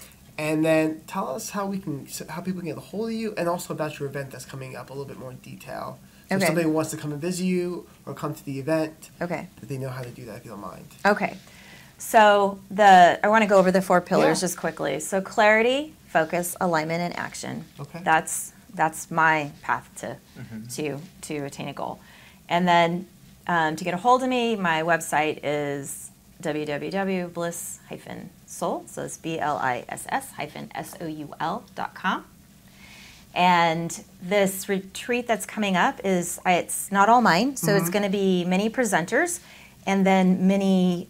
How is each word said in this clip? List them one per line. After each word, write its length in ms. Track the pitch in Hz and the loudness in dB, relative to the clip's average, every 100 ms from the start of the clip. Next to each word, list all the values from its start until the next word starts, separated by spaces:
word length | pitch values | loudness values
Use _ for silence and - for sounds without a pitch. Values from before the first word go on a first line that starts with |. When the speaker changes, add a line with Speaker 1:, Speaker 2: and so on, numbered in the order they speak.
| - - - - | -20 -20 -16 -8
Speaker 1:
and 260 | 151 156 160 | -2 0 2
then 360 | 160 156 156 - | 4 2 -2 -8
tell 240 | 190 233 | -8 -6
us 220 | - - | -6 -8
how 160 | 202 196 | -6 -6
we 100 | 196 | -6
can, 300 | 180 139 - | -6 -10 -10
s-, 160 | - - | -12 -12
how 140 | 160 | -10
people 200 | 185 185 | -8 -6
can 80 | 160 | -8
get 80 | - | -10
a 40 | |
hold 280 | - 190 226 | -10 -8 -6
of 40 | 226 | -4
you, 200 | 220 208 | -6 -2
and 100 | 170 | -2
also 240 | 175 - | -2 -4
about 280 | 151 156 151 | -6 -6 -6
your 100 | 143 | -8
event 220 | 143 131 | -8 -10
that's 140 | 127 - | -12 -16
coming 300 | 135 131 123 | -14 -14 -14
up 140 | 123 | -14
a 40 | |
little 120 | 135 135 | -12 -12
bit 140 | 123 | -14
more 100 | 127 | -16
in 80 | 127 | -16
detail. 640 | 135 131 - 107 123 131 - - - | -18 -18 -12 -12 -12 -14 -20 -18 -4
So 60 | 190 | 0
Speaker 2:
Okay. 60 | |
Speaker 1:
if 40 | 175 | 2
somebody 200 | 160 160 | 2 2
wants 200 | 156 156 | 0 -2
to 60 | 147 | -4
come 140 | 151 | -8
and 100 | 147 | -6
visit 240 | 170 180 185 | -6 -2 0
you 400 | 180 175 175 - - - | 0 -2 -6 -12 -18 -14
or 80 | 139 | -8
come 180 | 156 | -8
to 100 | 143 | -8
the 140 | - 135 | -10 -8
event, 520 | 135 160 156 156 - - | -2 -2 -2 -8 -18 -10
Speaker 2:
Okay. 260 | 175 160 180 - | -6 -6 -10 -14
Speaker 1:
that 100 | - | -12
they 80 | 135 | -8
know 120 | 131 | -8
how 120 | 127 | -10
to 80 | 123 | -12
do 160 | 117 120 | -14 -16
that, 120 | 101 | -16
if 80 | 120 | -16
you 40 | |
don't 100 | 101 | -14
mind. 260 | 95 - - - 196 | -14 -14 -18 -2 2
Speaker 2:
Okay. 320 | 208 - - - - - - - - | 2 0 -6 -18 -20 -20 -20 -20 -16
So 580 | - 226 214 202 196 196 - | 2 6 8 8 4 0 -6
the, 480 | 190 208 190 175 143 | 6 10 12 10 8
I 40 | 202 | 4
wanna 180 | 220 208 | 4 6
go 140 | 202 | 6
over 120 | 185 | 6
the 120 | 185 | 4
four 180 | 185 180 | 4 2
pillars 380 | 175 160 156 165 | 4 4 4 4
Speaker 1:
Yeah. 80 | 180 | -2
Speaker 2:
just 100 | - | -4
quickly. 420 | 165 151 151 147 | -6 -4 -4 -4
So 220 | 156 196 | -4 -4
clarity, 720 | 190 - 208 220 226 262 311 - - | -2 2 4 6 4 0 -4 -12 -2
focus, 480 | 175 160 175 175 - | 0 0 -2 -4 -2
alignment, 420 | 185 160 160 165 | 0 0 0 -2
and 140 | 175 - | -4 -6
action. 460 | - - - - 160 - | -10 -10 -10 -12 -12 -16
Speaker 1:
Okay. 200 | 143 165 | -14 -6
Speaker 2:
That's, 480 | 180 160 180 - - - - | 0 0 0 -6 -10 -16 -12
that's 360 | 175 160 156 - | -2 -2 -2 -6
my 400 | 165 160 156 147 151 | 2 4 4 0 -8
path 260 | - 120 - - | -6 -6 -6 -14
to, 180 | - 117 - - | -12 -12 -16 -18
Speaker 3:
Mm-hmm. 260 | 104 113 117 123 | -14 -14 -12 -8
Speaker 2:
to, 240 | 151 139 180 - | -6 -8 -12 -16
to 240 | - 151 143 | -10 -8 -10
attain 220 | - 147 | -10 -12
a 40 | |
goal. 260 | 139 - - - - - - - | -10 -10 -12 -18 -20 -20 -18 -2
And 180 | 170 180 | 2 4
then, 400 | 170 170 175 180 - - - - | 6 4 2 -8 -16 -20 -14 -4
um, 280 | 170 156 160 | 0 0 -2
to 60 | 175 | -4
get 80 | |
a 40 | 175 | -2
hold 240 | 240 254 | 4 4
of 40 | 254 | 4
me, 260 | 254 233 220 | 0 -2 -2
my 240 | 180 160 | 0 0
website 560 | 160 165 160 147 156 - | 2 0 0 0 0 -2
is 640 | - 147 143 143 139 - - - - - | -4 -2 -2 -4 -8 -12 -16 -20 -20 -10
w 240 | 165 151 147 | -6 -4 -4
w 260 | 143 151 | -4 -4
w 360 | 185 196 190 175 | -4 -2 -2 -4
bliss 520 | 170 170 170 - - - | -6 -6 -6 -12 -14 -16
hyphen 420 | 151 - - - - - | -16 -14 -14 -14 -18 -18
soul, 380 | - 175 294 349 | -6 -4 -4 -8
so 160 | - | -12
it's 120 | 143 - | -10 -10
B 220 | 160 160 | -8 -4
L 160 | 151 139 | -4 -2
I 280 | 127 123 - | -2 -4 -6
S 180 | - - | -12 -6
S 220 | 254 269 | -8 -8
hyphen 360 | - - - 147 - | -10 -10 -10 -12 -12
S 200 | 156 - | -12 -12
O 60 | 165 | -10
U 260 | 156 147 - | -10 -12 -8
L 240 | 156 208 - - | -6 -6 -10 -10
dot 180 | - | -10
com. 320 | - 185 262 - - - - - - - - - - - | -6 -4 -4 -8 -20 -20 -20 -20 -20 -20 -20 -20 -20 -8
And 720 | - 180 175 170 165 170 - - - | 2 4 6 4 0 -4 -8 -16 -14
this 480 | 180 202 190 190 - | -2 2 2 0 -4
retreat 580 | 196 190 - - 247 240 | -4 -6 -10 -4 -2 0
that's 180 | 214 - | -2 -4
coming 300 | - 202 185 | -4 0 2
up 240 | 226 277 196 | 2 0 0
is, 340 | 180 175 - 185 | 0 -2 -4 2
I, 80 | |
it's 380 | 175 - - - | 2 0 -6 -2
not 180 | 196 202 | 4 6
all 120 | 240 | 6
mine, 360 | 220 165 254 269 | 6 4 2 -2
so 180 | 165 202 | 2 2
it's 80 | 170 | 2
Speaker 1:
Mm-hmm. 60 | |
Speaker 2:
gonna 180 | 202 202 | 0 0
be 360 | 202 190 180 175 | 0 2 2 2
many 240 | 185 220 | 0 0
presenters 720 | 220 233 180 170 240 339 - - - - - - | 0 0 0 0 0 0 -4 -12 -20 -20 -10 -2
and 200 | 196 190 | 2 4
then 420 | 190 185 185 185 | 6 4 4 4
many, 600 | 196 196 185 185 175 190 | 2 4 4 4 0 -6